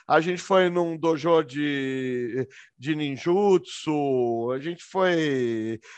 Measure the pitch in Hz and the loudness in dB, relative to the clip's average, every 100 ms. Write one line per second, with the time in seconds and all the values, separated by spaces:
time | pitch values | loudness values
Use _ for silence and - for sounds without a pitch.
0 | - 151 165 180 - 190 180 175 170 165 | 2 2 2 -4 2 4 4 2 -2 -2
1 | 165 156 160 165 147 139 147 143 135 131 | -2 0 4 2 2 -4 -4 -2 -2 -4
2 | 127 123 120 123 131 - - _ 131 151 | -4 -4 -4 -4 -6 -8 -20 _ -4 -4
3 | 147 131 170 185 202 180 175 - 156 151 | -4 -4 0 2 4 4 2 -12 -4 -2
4 | 143 131 120 117 117 131 156 170 - 190 | 0 0 0 -2 -2 -4 -6 -10 -8 0
5 | 185 170 151 135 120 113 110 113 - | 2 2 0 0 0 -2 -4 -8 -12